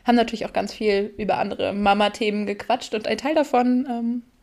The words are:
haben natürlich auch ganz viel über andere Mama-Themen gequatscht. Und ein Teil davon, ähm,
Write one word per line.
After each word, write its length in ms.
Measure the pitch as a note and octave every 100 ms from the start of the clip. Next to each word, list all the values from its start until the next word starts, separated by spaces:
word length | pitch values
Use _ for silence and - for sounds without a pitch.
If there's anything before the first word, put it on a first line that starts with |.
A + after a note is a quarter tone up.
| -
haben 100 | A#3+
natürlich 300 | A#3 A3+ -
auch 60 |
ganz 220 | - G3+
viel 400 | - G#3+ G3 G#3+ -
über 200 | G3+ -
andere 340 | G3+ G3+ F#3+
Mama-Themen 760 | G3+ G3+ G3+ G#3 G#3 G#3+ G#3 G3+
gequatscht. 480 | G3+ - B3 -
Und 140 | - -
ein 100 | E3
Teil 160 | C#4
davon, 540 | D#4+ C#4 B3 B3 B3 C#4
ähm, 340 | A#3 A#3 A#3+ - _